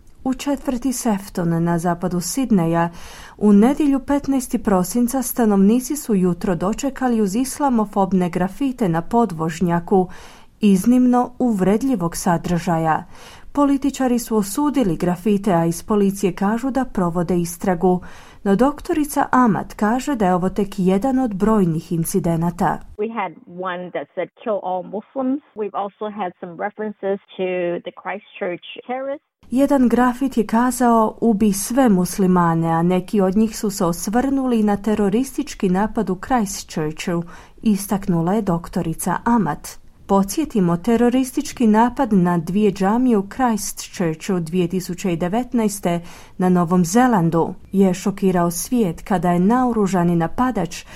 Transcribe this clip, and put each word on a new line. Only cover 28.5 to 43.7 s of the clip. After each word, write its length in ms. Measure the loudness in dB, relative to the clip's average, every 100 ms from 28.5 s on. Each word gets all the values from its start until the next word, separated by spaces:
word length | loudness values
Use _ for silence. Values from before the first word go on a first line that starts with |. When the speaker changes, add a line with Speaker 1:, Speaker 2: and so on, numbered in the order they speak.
| -8 -12 -18 -10
Speaker 2:
terrorists. 400 | -8 -6 -10 _ _ -6
Speaker 1:
Jedan 400 | 0 2 4 4
grafit 480 | 4 2 0 -2 -2
je 100 | 0
kazao, 720 | 2 2 2 4 4 2 2
„Ubi 320 | 2 4 2
sve 360 | 2 -2 2 4
muslimane”, 800 | 4 2 0 2 4 4 2 0
a 120 | 2
neki 400 | 2 2 0 0
od 140 | 2 2
njih 200 | 0 0
su 120 | -4
se 160 | 0 -2
osvrnuli 800 | -2 -2 0 0 0 0 2
na 140 | 2 0
teroristički 920 | 0 0 2 0 -2 -4 -8 -2 0
napad 400 | 0 0 -2 -4
u 80 | -4 -2
Christchurchu, 1000 | -2 -2 -6 -10 -6 -6 -6 -4 -4 -4 -12 -20 -4
istaknula 720 | 0 0 0 -4 0 0 2
je 80 | 0
doktorica 760 | 0 -2 -2 -6 -4 -4 -4 -2
Amat. 440 | 0 0 0 -4 -10 -18 -20 -20 0
Podsjetimo, 720 | 2 2 -2 -2 0 0 0
teroristički 920 | 0 2 4 2 0 -4 -6 0 4
napad 460 | 4 4 2 2
na 240 | 2 4 0
dvije 340 | 0 2 2
džamije 460 | 2 0 2 2 2
u 100 | 0
Christchurchu 1120 | -2 0 0 -4